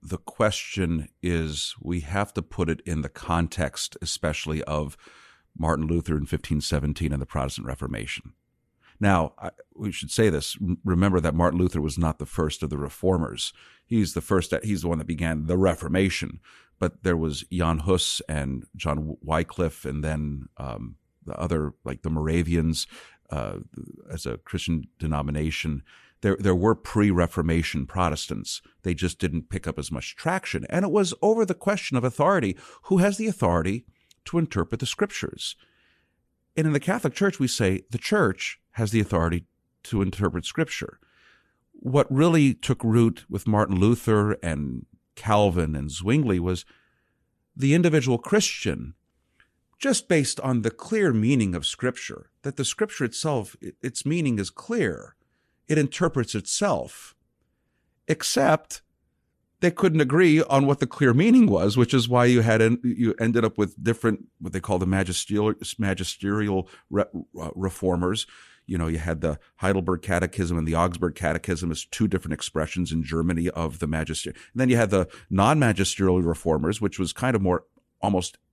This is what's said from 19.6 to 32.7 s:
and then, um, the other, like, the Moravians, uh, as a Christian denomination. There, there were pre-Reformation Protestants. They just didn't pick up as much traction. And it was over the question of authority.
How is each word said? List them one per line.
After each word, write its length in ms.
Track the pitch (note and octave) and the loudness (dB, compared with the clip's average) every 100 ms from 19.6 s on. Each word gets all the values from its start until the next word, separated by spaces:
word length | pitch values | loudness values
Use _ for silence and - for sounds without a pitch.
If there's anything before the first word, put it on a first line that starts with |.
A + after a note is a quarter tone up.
| E2+ - | -4 -4
and 180 | - C#2+ | -8 -6
then, 440 | D2+ D2+ D2+ C#2+ - _ | -4 -4 -4 -6 -12 _
um, 400 | C2+ G#1+ A#1 - _ _ - | -12 -10 -12 -16 _ _ -14
the 120 | - | -8
other, 360 | E2+ E2 D2+ - | -2 -2 -2 -6
like, 180 | - C2+ | -10 -8
the 80 | D#2 | -4
Moravians, 760 | D#2 D#2 D#2+ E2 E2+ D#2+ D#2+ - - - _ _ | -2 0 0 2 2 2 0 -6 -12 -20 _ _
uh, 280 | D2 G#1+ G1+ - - - - G1+ | -8 -8 -10 -14 -16 -18 -18 -12
as 160 | E2 - | -10 -8
a 120 | A1+ | -10
Christian 460 | - F2 - E2 - _ | -8 -8 -2 -4 -4 _
denomination. 840 | D#2+ D2+ C#2+ D2 D#2 D#2 D#2+ C#2+ - - _ _ | -4 -2 -2 -2 -2 -4 -6 -6 -8 -20 _ _
There, 140 | G#2 F#2+ | 0 2
there 160 | G2 | 2
were 200 | F2+ G2+ | 4 4
pre-Reformation 1120 | A2 - A2 G#2 F2+ E2+ - E2 E2 E2 D2+ C2+ | 0 -2 2 4 4 2 0 0 2 0 -4 -6
Protestants. 760 | F#2+ F2+ D2+ - G#1 - - _ _ | -2 -2 -2 -6 -10 -8 -12 _ _
They 120 | F#2+ | -4
just 240 | F2 F2+ - | -2 -2 -2
didn't 320 | F2+ D#2 - | -4 -4 -6
pick 160 | F#2+ - | -8 -8
up 120 | D#2 | -8
as 120 | C#2+ | -8
much 260 | D2 - - | -8 -10 -8
traction. 500 | D#3+ F#3 - - - | -4 -4 -4 -8 -4
And 160 | E3+ | -2
it 60 | F#3+ | 0
was 240 | F#3 F#3+ F3+ | 2 0 0
over 220 | G3+ A3+ | 0 2
the 100 | G#3 | 0
question 420 | F3+ - G3+ - B2+ | -2 -2 -4 -2 -2
of 80 | |
authority. 520 | B2 - D3+ G3 A2+ F2+ - | -2 0 2 2 0 -4 -10